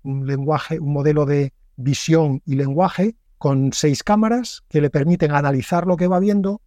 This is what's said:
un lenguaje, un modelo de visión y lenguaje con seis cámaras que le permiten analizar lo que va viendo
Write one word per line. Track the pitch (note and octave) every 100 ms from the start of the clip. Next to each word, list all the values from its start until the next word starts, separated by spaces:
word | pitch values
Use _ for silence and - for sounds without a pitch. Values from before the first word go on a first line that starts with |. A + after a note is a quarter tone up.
un | C#3 C#3 C3+
lenguaje, | C#3 C#3 D3+ - D#3+
un | C#3+
modelo | D3 D3 D3+ C#3+
de | C#3+ C#3 - _ -
visión | B2+ C3+ - D#3+ D3+ C3+ -
y | C3+
lenguaje | C#3 C#3+ F#3+ - G3+ - _ -
con | C#3+ C3+ C3+
seis | - D3+ C#3
cámaras | - G#3 A3 A#3+ A#3 - _
que | D#3
le | D3
permiten | D3+ E3+ F3+ D#3
analizar | D3 C#3+ C3+ - F3 F3+
lo | E3+
que | F3+
va | F3+
viendo | G3 G3+ G3 G#3